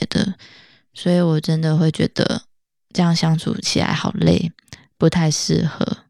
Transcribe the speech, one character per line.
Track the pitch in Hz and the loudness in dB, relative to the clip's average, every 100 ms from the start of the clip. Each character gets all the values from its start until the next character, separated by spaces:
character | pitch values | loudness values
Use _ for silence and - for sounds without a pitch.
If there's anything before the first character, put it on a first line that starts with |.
| - | -2
的， | - 196 - - - - _ _ | -2 -4 -6 -16 -20 -20 _ _
所 | - 180 | -6 0
以 | 175 | 2
我 | 170 156 | 2 0
真 | - 160 | 0 -2
的 | 160 156 | 0 2
会 | 160 | 2
觉 | 156 165 | 0 -2
得 | - - - - _ _ _ _ | 0 -2 -4 -8 _ _ _ _
这 | - | 0
样 | 170 165 | 2 2
相 | 160 160 | 2 0
处 | - - | -2 -6
起 | - - | -2 -2
来 | - | 0
好 | 156 - | -2 -2
累， | - 165 175 170 - _ - _ - | 0 2 2 0 -8 _ -20 _ 0
不 | 160 | 2
太 | 175 160 | 4 0
适 | 147 - 160 170 | 0 0 0 0
合。 | - - - | -2 -4 -4